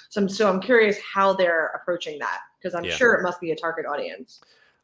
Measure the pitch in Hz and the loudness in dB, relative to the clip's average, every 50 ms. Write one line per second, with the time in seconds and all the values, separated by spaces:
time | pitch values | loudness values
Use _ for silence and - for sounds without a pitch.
0 | - - - 214 202 185 196 - 220 202 185 196 196 - 247 233 220 208 202 202 | -16 -8 -2 -2 0 0 0 2 2 2 2 2 2 4 4 6 6 4 2 -2
1 | - - - 196 196 196 185 190 185 175 165 165 156 - - - - - 175 165 | -6 -4 0 2 4 4 4 4 2 2 2 2 0 -2 -4 -6 -4 -4 -4 -4
2 | - 165 151 143 117 101 87 - - _ _ _ - 185 175 170 175 180 170 - | -6 -10 -10 -8 -6 -6 -6 -8 -10 _ _ _ -10 -8 -6 -6 -6 -4 0 2
3 | 254 233 208 - 180 180 180 - 175 165 156 - 170 165 160 165 143 127 147 139 | 4 4 4 4 2 -2 -4 -4 -4 -6 -4 -2 -4 -4 -4 -4 -6 -6 -6 -6
4 | 101 85 85 - 247 - - - _ _ _ _ _ _ _ _ | -6 -8 -10 -14 -18 -20 -20 -20 _ _ _ _ _ _ _ _